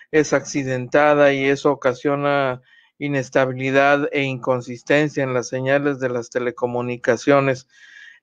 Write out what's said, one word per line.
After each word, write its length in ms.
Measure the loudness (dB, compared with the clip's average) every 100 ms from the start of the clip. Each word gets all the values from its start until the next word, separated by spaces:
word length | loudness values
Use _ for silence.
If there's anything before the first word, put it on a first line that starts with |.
| -2
es 220 | 0 2
accidentada 1040 | 0 -2 -6 -4 -6 0 2 4 6 4
y 100 | 4
eso 260 | 0 0 0
ocasiona 920 | 0 -2 -2 -2 -2 0 0 -2 -4 _ _ _ -10
inestabilidad 1120 | -4 -4 -2 0 0 0 0 4 4 4 0
e 100 | -2
inconsistencia 1000 | -4 -4 -2 -4 -4 -10 0 2 2 -2
en 120 | -2
las 140 | -2 -4
señales 520 | -4 0 0 0 -2
de 80 | -4
las 220 | -4 -6
telecomunicaciones. 1400 | -6 -6 -4 -4 -4 -6 -6 -2 0 4 2 2 -2 -6 _ -20 -20 -20 -6